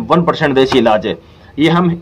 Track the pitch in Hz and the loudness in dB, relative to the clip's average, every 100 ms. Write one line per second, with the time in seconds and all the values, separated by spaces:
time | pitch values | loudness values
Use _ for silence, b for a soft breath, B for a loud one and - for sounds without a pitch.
0 | 113 165 170 139 151 131 131 131 113 107 | 0 0 0 -2 0 0 2 2 2 0
1 | 101 87 b b b - 160 170 180 170 | -2 -8 b b b -2 0 2 0 -4